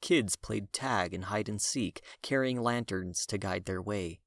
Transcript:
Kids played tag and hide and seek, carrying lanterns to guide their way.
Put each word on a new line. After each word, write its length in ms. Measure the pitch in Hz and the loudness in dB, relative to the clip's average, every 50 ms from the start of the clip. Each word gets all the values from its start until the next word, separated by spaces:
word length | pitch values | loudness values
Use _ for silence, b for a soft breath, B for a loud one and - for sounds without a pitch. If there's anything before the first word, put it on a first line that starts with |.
Kids 340 | - - 180 160 127 101 - | 2 4 4 4 6 4 0
played 360 | - _ - 110 107 101 101 | -2 _ -4 -4 -4 -4 -4
tag 420 | _ - - 135 123 104 92 90 87 | _ -4 -2 2 2 2 2 2 0
and 120 | 92 92 | -4 -4
hide 240 | 92 101 107 107 - | -2 -2 -2 0 0
and 120 | 107 104 | -2 -2
seek, 400 | - - - 139 120 92 - - B B B B | 0 0 0 0 0 -2 -2 -6 B B B B
carrying 400 | B - 139 135 131 131 127 123 | B 0 2 2 4 4 2 2
lanterns 640 | 117 120 120 120 120 - 98 95 92 90 90 - - | 2 2 2 2 0 0 -2 -2 -2 -2 -2 -4 -4
to 120 | - - | -2 -2
guide 280 | 104 98 101 92 92 92 | -2 0 0 0 0 -2
their 160 | - 95 90 | -2 -4 -4
way. 380 | 92 101 104 101 92 85 82 - _ | -2 -2 -2 -2 -2 -2 -6 -8 _